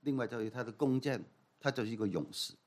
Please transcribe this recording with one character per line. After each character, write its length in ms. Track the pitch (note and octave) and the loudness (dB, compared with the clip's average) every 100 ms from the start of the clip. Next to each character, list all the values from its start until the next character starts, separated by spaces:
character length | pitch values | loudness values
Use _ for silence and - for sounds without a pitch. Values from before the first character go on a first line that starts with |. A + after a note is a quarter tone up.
另 160 | C#3+ C3+ | 0 0
外 100 | A2+ | 0
就 140 | A#2+ | -2
是 100 | A2 | -4
他 140 | B2 | -2
的 80 | A#2 | -6
弓 280 | G#2+ C#3+ C3 | 0 2 4
箭， 220 | C#3+ B2 - _ _ _ | 2 -2 -4 _ _ _
他 100 | C#3 | 0
就 140 | C3 | 0
是 60 | A2 | -2
一 60 | A2+ | 0
个 100 | G#2+ | 0
勇 180 | E2+ - | 0 -2
士。 220 | - - - | -6 -8 -8